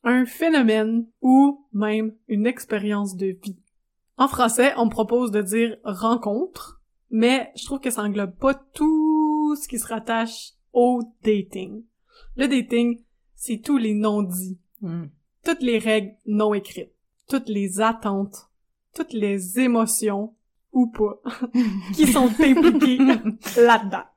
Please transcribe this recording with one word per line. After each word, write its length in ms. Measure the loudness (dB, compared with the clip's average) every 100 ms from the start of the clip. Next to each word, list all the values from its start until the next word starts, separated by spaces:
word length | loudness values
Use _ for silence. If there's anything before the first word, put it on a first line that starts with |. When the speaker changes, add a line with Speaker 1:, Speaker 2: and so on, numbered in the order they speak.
Speaker 1:
Un 220 | 2 2 0
phénomène 800 | 0 2 4 4 2 2 -2 -4 _
ou 440 | 4 6 6 2 _
même 400 | -4 -2 -2 -4 -8 -6
une 180 | -2 -2
expérience 720 | -2 -6 -4 -2 -4 -4 -4
de 200 | -6 -6
vie. 140 | -12 -14 _ _ _ _ _ -2
En 140 | -2
français, 420 | 2 0 2 2 2
on 80 | -2
me 40 |
propose 420 | 0 0 0 0
de 100 | -2
dire 340 | -2 -2 -2 -4
rencontre, 1000 | -10 -4 -2 0 -2 -4 -6 -10 -20 -20 _ _ _
mais 400 | 0 2 2 -2 -14
je 80 | -10
trouve 160 | -8
que 80 | -6
ça 140 | -4
englobe 300 | -4 -4 -6 -2
pas 160 | -2
tout 1000 | -2 _ -2 0 2 2 2 0 0 -2 -4
ce 60 | -8
qui 100 | -10
se 100 | -8
rattache 640 | -10 -4 -4 -4 -8 -18 _ _
au 300 | 2 2 2 -6 _ -2
dating. 580 | 0 -2 -12 -12 -14 -20 _ _ _ -16 -4
Le 100 | 0
dating, 540 | 0 0 0 0 -2 _ _ _ _
c'est 220 | -10 -8
tous 200 | -2 0
les 180 | 0 0
non-dits, 600 | 0 0 -2 -6 -10 -14 _ _
Speaker 2:
Hmm. 260 | -10 -10 -12 _ _ _
Speaker 1:
toutes 180 | -6 -2
les 160 | -2 -2
règles 360 | 0 -2 -2 -14 -4
non 280 | 0 0
écrites, 400 | -2 -6 -16 -16 _ _ _ _
toutes 220 | -6 -4
les 320 | -6 -4 -2
attentes, 680 | -2 -2 -4 -4 -6 -10 _ _ _ _ _ -12
toutes 180 | -8
les 460 | -4 -4 -4 -4 0
émotions 760 | 2 2 0 -2 -2 -4 -8 _ _ _ _
ou 160 | 0 0
pas 340 | 0 -4 -4 -14
<laughs> 680 | -10 -2 0 0 -2 -8
qui 140 | 2 4
sont 220 | 4 2 4
impliquées 580 | 4 6 6 6 2 4
Speaker 2:
<laughs> 640 | 4 4 -2 -8 -4 4
Speaker 1:
là-dedans. 420 | 6 6 2 -8 -10